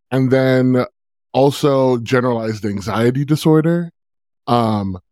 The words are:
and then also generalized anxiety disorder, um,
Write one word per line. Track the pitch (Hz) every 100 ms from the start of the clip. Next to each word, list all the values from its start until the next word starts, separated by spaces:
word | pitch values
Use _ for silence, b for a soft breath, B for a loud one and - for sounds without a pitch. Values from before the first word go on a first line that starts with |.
| _
and | 131 131
then | 131 131 131 127 127 - _ _ _ _
also | 127 - - 147 135 131 123
generalized | 113 127 127 117 110 110
anxiety | 104 98 87 98 120 131
disorder, | 143 151 165 156 156 175 175 - _ _ _ _ -
um, | 120 110 107 98 92 -